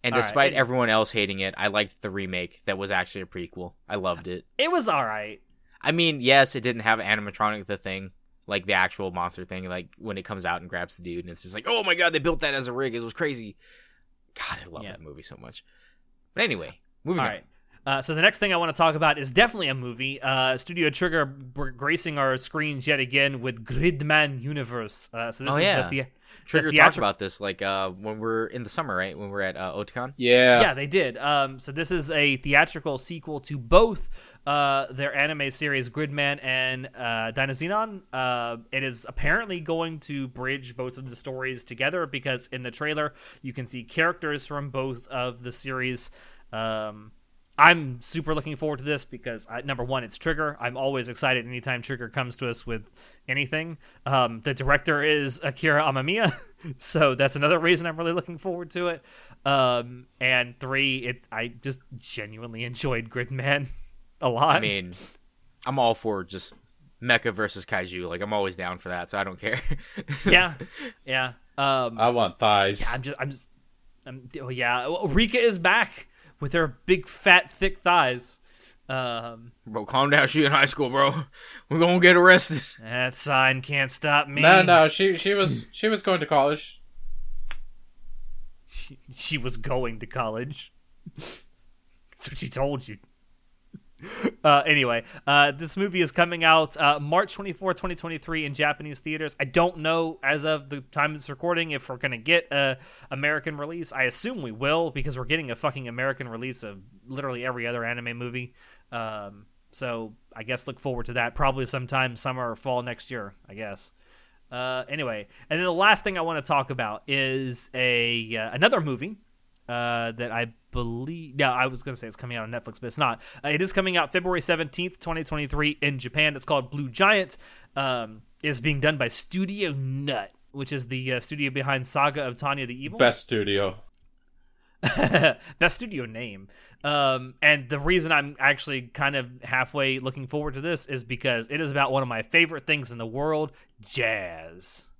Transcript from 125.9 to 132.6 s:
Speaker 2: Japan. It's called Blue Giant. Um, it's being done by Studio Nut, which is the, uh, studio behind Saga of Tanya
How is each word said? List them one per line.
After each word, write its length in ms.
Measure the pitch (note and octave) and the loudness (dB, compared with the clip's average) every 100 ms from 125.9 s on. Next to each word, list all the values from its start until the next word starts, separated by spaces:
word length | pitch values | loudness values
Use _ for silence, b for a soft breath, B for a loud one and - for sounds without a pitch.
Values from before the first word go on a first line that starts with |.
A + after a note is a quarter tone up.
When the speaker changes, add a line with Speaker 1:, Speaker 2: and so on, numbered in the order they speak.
| C#3 | -2
Speaker 2:
Japan. 360 | B2 D3+ D3+ C#3 | -4 0 0 0
It's 100 | - | 0
called 240 | D3 B2 | 0 0
Blue 180 | C#3+ C3+ | -6 -6
Giant. 480 | A#2 G3 G#3 F#3 - b b b - | 2 4 4 0 -8 b b b -4
Um, 460 | C3+ B2 A2 A2 _ _ | -2 -2 -6 -12 _ _
it's 180 | D3+ C3 | -4 -2
being 200 | D3+ C#3+ | -2 2
done 160 | D3 D3+ | 0 2
by 120 | A#2+ | -2
Studio 640 | - - F3+ F#3+ G3+ F#3 C#3 | -2 -4 -4 -4 -2 -4 -2
Nut, 560 | C3 C3+ C#3+ B2 G2 _ _ | -4 -4 -4 -6 -8 _ _
which 200 | C#3 C3+ | -12 -8
is 160 | C#3+ A#2+ | -6 -6
the, 240 | C3 C3 | -6 -4
uh, 80 | B2+ | -4
studio 300 | - D3 C#3 | -6 -4 -4
behind 360 | C3+ C3 C3+ B2+ | -2 -2 -2 -2
Saga 400 | D3 D3 C#3+ C3 | 0 0 0 -6
of 100 | A#2 | -4
Tanya 280 | C#3+ C#3 | -4 -4